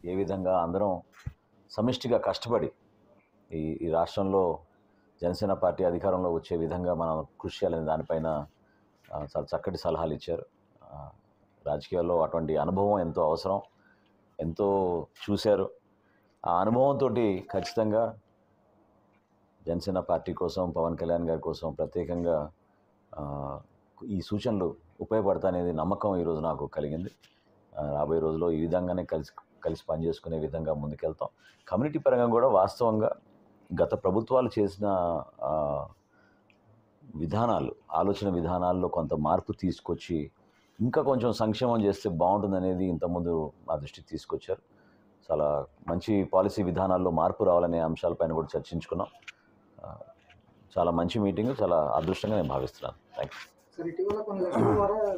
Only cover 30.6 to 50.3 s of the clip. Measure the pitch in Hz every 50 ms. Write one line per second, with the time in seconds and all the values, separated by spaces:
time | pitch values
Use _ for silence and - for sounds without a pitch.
30.6 | 80 78 78 73 73 73 76 73 - 78 - - - - _ _ _ - - _
31.6 | _ - 90 95 127 151 151 165 143 143 127 123 120 120 113 117 120 135 113 95
32.6 | 95 101 - - 123 117 110 107 107 - - - _ _ _ - _ _ _ _
33.6 | _ _ 90 82 85 - - - - 95 92 107 113 - 127 127 127 113 - 113
34.6 | 104 98 92 98 104 101 98 92 87 85 85 76 65 - - - - 65 78 78
35.6 | 73 71 71 71 69 71 - _ _ _ _ _ _ _ _ _ _ _ _ _
36.6 | _ _ - _ _ _ _ _ - 127 - 76 82 80 85 107 117 120 107 82
37.6 | 69 - - - _ _ 78 80 90 98 98 - 104 101 90 87 82 85 90 90
38.6 | 90 90 90 92 90 85 - 85 80 71 - 78 73 73 82 92 - - - -
39.6 | - 90 82 - _ - 85 82 - - 87 78 73 73 _ _ _ _ _ _
40.6 | _ _ _ - 104 127 117 160 143 135 135 123 113 123 107 - 117 107 107 110
41.6 | 127 120 120 113 104 101 98 - - 107 87 78 87 90 98 104 101 101 98 92
42.6 | 90 92 92 90 95 92 85 80 - 87 87 87 85 85 85 80 76 73 - -
43.6 | - - 80 76 71 69 - - - _ 82 80 - _ 82 78 - - 92 -
44.6 | _ _ _ _ _ _ _ _ _ _ _ _ _ _ 80 76 76 73 73 71
45.6 | 69 - _ _ - - 85 90 - - 107 98 95 - - 92 95 101 - -
46.6 | 98 90 85 90 95 92 92 90 92 90 82 80 80 90 90 - 107 95 87 87
47.6 | 87 85 82 82 82 80 82 - - 87 85 - 85 80 80 80 78 71 - 80
48.6 | - - 85 82 - - 82 87 101 - - - - - - _ _ _ _ _
49.6 | _ _ _ - - 50 - - - - - _ _ _